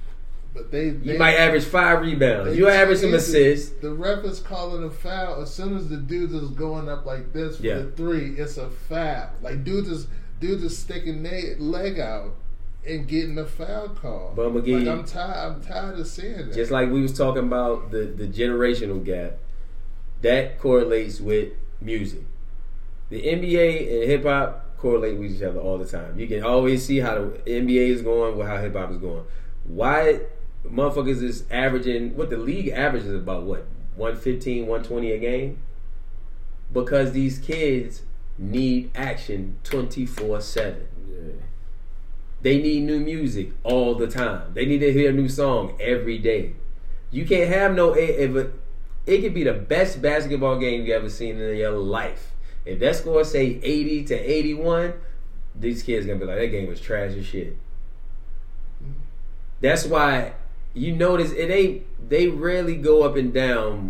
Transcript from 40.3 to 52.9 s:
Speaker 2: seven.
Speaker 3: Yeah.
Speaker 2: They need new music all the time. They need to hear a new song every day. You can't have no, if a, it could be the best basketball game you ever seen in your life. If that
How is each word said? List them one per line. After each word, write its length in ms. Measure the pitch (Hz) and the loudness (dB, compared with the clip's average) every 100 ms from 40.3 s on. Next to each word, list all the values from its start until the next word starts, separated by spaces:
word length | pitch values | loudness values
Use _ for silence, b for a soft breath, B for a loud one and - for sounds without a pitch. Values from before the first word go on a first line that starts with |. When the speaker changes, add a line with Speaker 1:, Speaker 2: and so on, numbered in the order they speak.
| 104 | 0
Speaker 2:
seven. 440 | - 113 104 87 - - - | 0 -2 -2 -4 -6 -6 -6
Speaker 3:
Yeah. 220 | 87 82 - - - - - - - - - - - | -6 -6 -6 -6 -6 -6 -6 -6 -6 -6 -6 -6 -2
Speaker 2:
They 160 | 131 143 | 2 4
need 220 | 151 151 | 4 2
new 160 | 147 151 | 0 0
music 520 | 147 160 139 101 92 - | 0 -2 -2 -2 -4 -4
all 300 | 113 127 120 | 2 2 4
the 120 | 117 113 | 2 0
time. 460 | 127 117 95 - | 0 -2 -2 -4
They 120 | - 131 | -2 2
need 140 | 143 | 4
to 120 | 143 | 4
hear 180 | 139 143 | 6 4
a 40 | |
new 160 | 135 131 | 4 2
song 460 | - 139 120 95 - | 2 2 2 0 -2
every 380 | 110 123 107 113 | 0 0 0 0
day. 340 | 107 110 - - - - b b b | 2 2 0 -2 -4 -4 b b b
You 140 | 127 - | -2 2
can't 220 | 185 170 | 4 4
have 240 | 190 196 | 4 4
no, 200 | 180 170 | 6 6
if 420 | 151 165 139 139 131 | 6 4 2 2 2
a, 140 | 123 - - - - - - | 0 -4 -6 -6 -4 -4 2
it 160 | 196 | 2
could 120 | 220 | 4
be 80 | 170 | 2
the 100 | 135 | 2
best 460 | 98 - 156 190 135 | 0 0 2 2 2
basketball 580 | 143 151 143 143 135 127 | 2 2 0 0 2 2
game 260 | 123 120 113 | 0 0 2
you 80 | |
ever 140 | 113 107 | 0 0
seen 300 | 104 117 107 | -4 -4 -4
in 160 | 110 107 | -2 0
your 160 | 107 | 0
life. 560 | 104 98 101 - - - - b b - | 0 0 0 -2 -4 -4 -4 b b -2
If 120 | 92 | 2
that 160 | 131 | 2